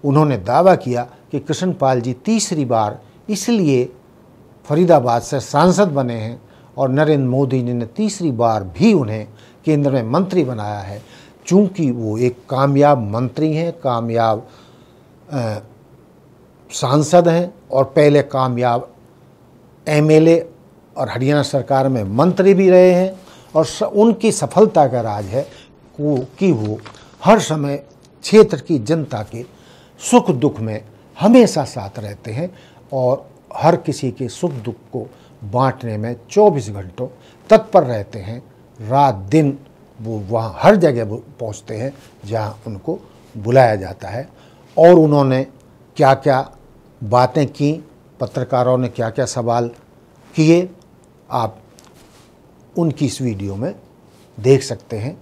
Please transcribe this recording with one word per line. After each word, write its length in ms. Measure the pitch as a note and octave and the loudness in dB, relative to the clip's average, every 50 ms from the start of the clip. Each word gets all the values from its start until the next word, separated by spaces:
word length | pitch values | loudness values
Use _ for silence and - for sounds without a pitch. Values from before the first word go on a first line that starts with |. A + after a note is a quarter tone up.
| - | -2
उन्होंने 320 | C#3+ C#3 D3+ D#3 D3 C3 | 2 2 2 2 2 -2
दावा 380 | G#2 F2 A2 A#2+ D3+ F3+ F#3 F3 | -4 -4 0 0 4 4 4 4
किया 280 | - - B2+ B2 A#2+ B2 - - - _ _ | 4 0 -6 -6 -6 -6 -8 -14 -20 _ _
कि 80 | - C#3 | -10 -10
कृष्ण 340 | - - D3+ - F#3 F#3 - | -6 -6 -6 -4 -4 -6 -2
पाल 280 | - C#3 C3 C3 B2 | 0 0 0 0 0
जी 120 | A2+ C3 B2 | -2 -6 -8
तीसरी 520 | - _ G#3 A3+ A3 - - F#3 D3+ C#3 | -6 _ -2 -2 -2 -2 -4 -4 -4 -2
बार 360 | A#2 A#2+ A2+ G#2+ G#2 - - _ _ _ _ _ - | -2 0 -2 -2 -2 -6 -12 _ _ _ _ _ -8
इसलिए 640 | G#3+ G3 - - A#3+ G#3+ F#3 D3 C3+ B2 B2 B2 - - _ _ _ _ _ _ _ _ _ _ _ _ _ | -8 -6 -2 -2 0 0 2 2 2 0 0 -2 -8 -20 _ _ _ _ _ _ _ _ _ _ _ _ _
फरीदाबाद 560 | - D3 D#3+ F3+ E3 E3+ C#3+ A#2+ B2 A#2 A#2+ | -4 0 0 4 4 4 4 4 2 -2 -2
से 180 | A2+ - D3 C3+ | -2 -4 -8 -8
सांसद 480 | A2 - - C#3+ D#3+ F#3 F3 F#3+ G#3 | -6 -2 0 2 2 2 4 2 0
बने 260 | F3+ C#3+ C#3 C3 A#2+ A#2 | 0 0 -4 -4 -4 -6
हैं 280 | A2+ G#2+ A2+ A#2+ - - - - - - - _ | -6 -8 -10 -12 -14 -20 -20 -20 -20 -20 -16 _
और 120 | C3+ C#3 B2+ | -4 -2 0
नरेंद्र 400 | B2+ C#3+ D#3 D3+ D#3 C#3 C3 B2 | 0 0 2 2 2 0 0 0
मोदी 320 | B2 C3+ C#3+ B2 B2+ C3 | 0 -2 -2 -2 -2 -4
जी 120 | A#2+ B2 B2 | -4 -4 -6
ने 120 | A#2+ A#2 | -6 -8
तीसरी 460 | A2+ - - A3 G#3 - - F3 D#3 | -8 -6 -6 -4 -4 -4 -4 -4 -4
बार 320 | B2 A2 A#2 A#2 A2 G#2+ G2 | -2 0 0 0 0 -2 -6
भी 300 | F#2 F2 F#2 - A3+ G#3+ | -8 -4 2 2 4 4
उन्हें 340 | D#3+ B2+ G#2 G#2+ A2 G#2+ - - - - _ _ _ _ | 2 0 -2 -6 -8 -10 -12 -18 -20 -20 _ _ _ _
केंद्र 260 | D#3+ D#3 D3 C#3+ C#3 | -2 0 0 0 0
में 120 | C3 C3 A2+ | 0 -2 -2
मंत्री 400 | A2 B2+ F3 G3 F#3+ F3+ F#3 D3+ | 0 -2 -2 -2 0 -2 -2 -2
बनाया 360 | B2 B2 A2 G#2 G#2 G#2 G#2 | -2 -6 -8 -8 -8 -8 -10
है, 220 | F#2+ G2 G2+ - - - - - - - _ _ _ | -10 -12 -16 -16 -18 -20 -20 -20 -20 -20 _ _ _
चूँकि 460 | - E3+ F#3+ G#3 F3+ F#3+ - D#3+ C3 | 0 2 2 2 2 -2 -4 -4 -4
वो 260 | A#2+ A#2+ A2+ G#2+ G#2 | -4 -4 -6 -6 -2
एक 200 | A2+ B2 B2+ A#2+ - - - | -2 -2 -2 -2 -6 -12 -8
कामयाब 480 | B2+ B2+ C#3 C#3+ C#3 C#3 C#3+ D3 D3 | -2 0 0 2 2 4 4 4 4
मंत्री 580 | B2+ A2 G2+ G#2 A#2 B2+ B2 - D3+ D#3 D#3 D3+ | 2 -2 -6 -4 -4 -6 -6 -4 -4 -4 -2 -2
हैं, 180 | D#3 E3+ E3+ E3+ | -4 -4 -6 -8
कामयाब, 760 | - - C3+ A#2+ A#2 A#2 A#2 A2+ A#2 A2+ A2+ G#2+ G#2+ - - - - - _ _ _ _ _ _ _ _ _ _ _ _ - | -6 -6 -4 -4 -4 -4 -4 -2 0 0 0 -2 -2 -6 -16 -20 -20 -20 _ _ _ _ _ _ _ _ _ _ _ _ -10
अ, 280 | D3+ C3+ A#2+ A2 G#2+ G#2 A2 - - _ _ _ _ _ _ _ _ _ _ _ _ _ _ _ _ _ _ _ | -8 -6 -6 -6 -8 -10 -14 -18 -20 _ _ _ _ _ _ _ _ _ _ _ _ _ _ _ _ _ _ _
सांसद 560 | - - D3 B2 C3+ D3+ D3 D3 F3+ F3 E3+ | -8 -6 -2 0 0 0 2 4 4 4 4
हैं 260 | E3+ E3 E3+ F3 F3+ - - _ - | 4 2 2 -2 -4 -8 -18 _ -4
और 120 | - C3 C3+ | 0 0 0
पहले 380 | - - D#3+ D3 D3 C#3+ D3 | 2 2 2 4 4 4 2
कामयाब 720 | C#3 C#3+ - C3+ C3 B2+ B2 A#2+ B2 B2 A#2+ B2 B2 - _ _ _ _ _ _ _ _ _ _ _ _ _ _ _ _ _ _ _ | 0 0 -4 -2 -2 -2 -2 -2 0 0 -2 -2 -6 -10 _ _ _ _ _ _ _ _ _ _ _ _ _ _ _ _ _ _ _
एमएलए 640 | - D3+ D3 D3+ D#3 D#3 D#3 D#3+ E3 E3 E3 E3 - - _ _ _ _ _ _ _ _ | -2 0 0 4 6 6 6 6 6 4 2 0 -6 -18 _ _ _ _ _ _ _ _
और 120 | - C3+ A2+ | -8 -6 -6
हरियाणा 340 | - B2 B2+ C#3 D3 D3 C3+ | -4 -4 -2 0 0 0 -2
सरकार 440 | - - C3+ B2 - C#3 C3+ C3+ | -2 -4 -6 -2 0 0 0 0
में 160 | C3+ C3 A#2+ G#2 | 0 -2 -2 -4
मंत्री 500 | G2 G2+ B2 D3+ F3+ E3+ - F#3 G3 G3 | -4 0 0 0 0 2 2 4 4 4
भी 160 | F3+ G3 F#3 | 4 4 6
रहे 240 | F#3 F3+ F#3 F#3 F3+ | 6 6 6 6 4
हैं। 260 | F3+ F#3 F#3+ F#3+ - - - - - - _ - | 2 0 -2 -6 -12 -20 -20 -20 -20 -20 _ -2
और 100 | D#3 D#3 | -2 -2
स-, 180 | - - - - | -2 -4 -6 -6
उनकी 480 | - - G3+ A3 A#3 G#3+ A3+ - A3 | -2 2 2 2 2 2 2 0 -2
सफलता 560 | - - - - - F3+ G#3+ G#3 G#3+ E3+ D3 | -2 -2 -6 -2 2 2 2 4 4 2 2
का 140 | C3 B2+ A#2+ | 2 0 -4
राज 240 | A2+ A2 G#2 G#2 G#2 | -4 -4 -6 -8 -8
है 220 | F#2 G#2 C3+ D3 - - - - _ _ _ _ _ _ - | -6 -6 -6 -6 -8 -14 -20 -20 _ _ _ _ _ _ -6
वो, 260 | D3 D3+ D3 B2+ C3 B2+ - - | -4 -2 -2 -2 -4 -8 -6 -2
कि 120 | F#3+ F#3+ | 0 0
वो 260 | D3+ A2 G#2+ G#2 G#2+ A2 - - - - - - - _ - | 0 0 -2 -6 -8 -10 -12 -18 -20 -20 -20 -20 -20 _ 4
हर 140 | F3 A3 A3 | 4 4 4
समय 380 | D3+ - D#3 D#3 C#3 C#3+ C#3+ C#3 - _ _ _ _ _ _ _ | 2 -4 -4 -4 -4 -4 -6 -8 -10 _ _ _ _ _ _ _
क्षेत्र 360 | - - G3+ A3 G#3+ - - | -4 4 6 6 6 6 4
की 220 | C3+ - - E3+ C3+ | -8 -4 -4 -4 -4
जनता 440 | G#2+ G#2+ D#3+ E3 C#3+ - B2+ G#2+ G#2+ - | -2 -2 -4 -4 -4 -8 -8 -12 -12 -12
के 140 | - A#2 B2 - - _ _ - - - _ _ _ _ | -14 -16 -16 -18 -20 _ _ -20 -20 -20 _ _ _ _
सुख 320 | - - B3 B3 - - | -4 2 2 2 2 2
दुख 280 | D#3 B2 C3 C#3+ - - | -2 0 -2 -2 -2 -4
में 260 | A2+ A2 G#2+ G#2+ - - - _ _ _ _ - | -8 -8 -8 -10 -12 -18 -20 _ _ _ _ 0
हमेशा 440 | D#3+ G#3 B3 C4 A#3 - - D#3+ C3+ | 2 6 6 6 6 6 2 -4 -6
साथ 360 | - - B2 A#2 - - - | -6 -10 -12 -14 -12 -14 -14
रहते 320 | G#2+ G#2 G#2 - - A#2 | -14 -14 -14 -14 -14 -12
हैं 260 | G#2 A2 E3+ F#3 - - - _ _ _ _ _ C#3 | -8 -8 -8 -10 -12 -18 -20 _ _ _ _ _ -4
और 380 | C3 B2+ B2 C3+ C#3 - - _ _ _ _ - | -2 0 0 0 -2 -6 -18 _ _ _ _ -10
हर 200 | - - D#3+ F3 | 0 0 0 0
किसी 360 | F3 - - - - - B2+ | 0 -2 -8 -8 -6 -6 -8
के 160 | - - C3 | -6 -8 -10
सुख 240 | A#2 - - - F3 | -10 -8 -6 -6 -6
दुख 240 | C#3+ B2 G#2+ A#2+ A#2+ | -6 -8 -10 -10 -12
को 320 | - _ _ - B2+ A2+ - - _ - _ _ _ - | -12 _ _ -12 -12 -12 -12 -18 _ -20 _ _ _ -14
बांटने 540 | G2+ G2 A#2+ C3+ C3 B2+ - - A#2 G#2+ | -6 -2 0 0 0 -2 -4 -10 -8 -8
में 180 | G#2 G#2+ A#2 B2 - - _ | -6 -8 -8 -10 -12 -14 _
चौबीस 400 | - G3+ G#3+ G#3 D3+ C#3+ G#2+ G#2+ | 2 4 4 4 4 0 -6 -8
घंटों 380 | G2 G2 F#2 F2+ - - B2 - - - - - - _ _ - | -12 -12 -14 -14 -10 -10 -12 -12 -12 -20 -20 -20 -20 _ _ 4
तत्पर 340 | A3 G#3+ A3 - - F#3 D3+ | 4 4 4 4 2 2 2
रहते 360 | B2 A#2+ G#2+ G2+ - - A2 | 2 -4 -6 -6 -10 -12 -14
हैं। 240 | F#2 G2+ A#2 B2+ - - _ _ _ _ _ - G#2+ G#2 | -12 -12 -12 -14 -16 -20 _ _ _ _ _ -16 -8 -2
रात 260 | B2+ C#3 C#3+ C3+ A2+ | 2 2 2 2 0
दिन 440 | F#2+ F#2+ G2 B2+ D#3+ D3+ C#3 C#3 - - - _ _ _ _ _ - | -4 -6 0 0 2 2 0 -2 -6 -14 -20 _ _ _ _ _ -14
वो 180 | A2 A2+ A2+ G#2+ G2 F#2 | -12 -10 -10 -10 -8 -4
वहाँ 280 | A#2 A2+ A2+ A2 F2+ - | -4 -4 -4 -6 -8 2
हर 160 | - D#3+ G#3+ | 4 4 4
जगह 280 | G3 E3 D3+ B2+ A#2 A2+ | 6 4 2 0 0 -4
वो 200 | G#2 G#2+ A#2+ - - - - | -6 -8 -10 -12 -18 -14 -12
पहुँचते 360 | A#2+ A2 G#2 - _ - A2 | -12 -12 -12 -14 _ -12 -10
हैं 180 | G#2+ A#2+ C#3 C3+ - - - _ _ - | -8 -8 -10 -10 -14 -20 -20 _ _ -12
जहाँ 360 | G#2 A#2 A2 G#2+ G#2 G#2 - - | -6 -6 -6 -6 -6 -10 -12 -14
उनको 320 | A#2 G#2+ F#2 - - F3 F#3+ - - - - _ _ _ | -14 -14 -10 -8 -8 -8 -8 -12 -20 -20 -20 _ _ _
बुलाया 380 | A2+ G2+ A#2 B2 C3+ B2+ A#2 G#2+ | -10 -4 2 4 6 6 4 2
जाता 320 | G2 F#2 F#2 F2+ - - | -2 -6 -10 -14 -14 -14
है। 220 | F2 G2 A#2+ C#3 - - - - _ _ _ _ _ _ | -12 -12 -12 -12 -14 -20 -20 -20 _ _ _ _ _ _
और 160 | D3+ D#3+ F3 F3+ | 6 8 8 10
उन्होंने 540 | E3 D#3 D3+ D3 C#3+ C#3 C3+ C3 C3 C3+ - - - _ _ _ _ - _ _ | 8 6 4 4 2 2 2 0 0 -2 -6 -12 -20 _ _ _ _ -20 _ _
क्या-क्या 540 | - D3 C3+ C3+ C3+ - D3 C3 C3 C3+ - - - - - _ - _ _ _ _ A#2 | 2 4 4 4 2 2 0 0 0 -2 -6 -14 -20 -20 -20 _ -20 _ _ _ _ -6
बातें 440 | G2+ A#2+ B2 B2+ B2+ - D#3+ C#3+ | 0 2 2 2 2 2 -2 -2
की, 380 | B2 - - D3 D3 D3+ E3 - - - _ _ _ _ _ | -2 -2 -2 -2 -2 -2 -4 -10 -20 -20 _ _ _ _ _
पत्रकारों 580 | C3 - - C3 B2+ - C#3 B2 B2 B2+ B2+ | -10 -8 -6 -8 -6 -2 -2 0 2 2 0
ने 100 | B2+ B2+ | 0 -2
क्या-क्या 380 | A#2+ - - A#2 A2+ A2+ - C3 | -4 -4 -6 -6 -6 -4 -6 -6
सवाल 420 | A#2 - B2 A2+ A#2+ A#2 A#2+ A#2+ A#2 - - _ _ _ _ _ _ _ _ _ _ - | -4 -6 -6 -4 -2 -2 -2 -2 -4 -8 -16 _ _ _ _ _ _ _ _ _ _ -2
किए, 340 | - D#3 D#3 E3 F3 F3+ F#3 - - - _ _ _ _ _ _ _ _ _ | 0 4 4 4 4 2 -4 -12 -20 -20 _ _ _ _ _ _ _ _ _
आप 280 | B2 B2 A2+ G#2+ - - _ _ _ - _ - _ _ - _ _ _ _ _ _ _ _ _ _ _ _ _ _ | -6 -6 -6 -6 -8 -14 _ _ _ -20 _ -20 _ _ -20 _ _ _ _ _ _ _ _ _ _ _ _ _ _
उनकी 280 | - E3+ D#3+ C3 - D3+ | -2 -2 -2 -2 -2 -4
इस 160 | B2 - - | -4 -4 -4
वीडियो 340 | C3 A#2+ G#2+ F#2+ G2+ G2 F#2+ | -6 -6 -6 -6 -8 -8 -8
में 200 | G2 B2 F3 G#3 - _ _ _ _ _ _ _ _ _ _ _ - | -8 -8 -8 -10 -12 _ _ _ _ _ _ _ _ _ _ _ -4
देख 240 | G#2 B2+ C#3 C3 - | 2 2 2 2 2
सकते 340 | - A2+ - - _ A2+ | -6 -12 -12 -12 _ -12
हैं। 200 | G#2+ G#2 C3+ - - | -10 -10 -10 -12 -14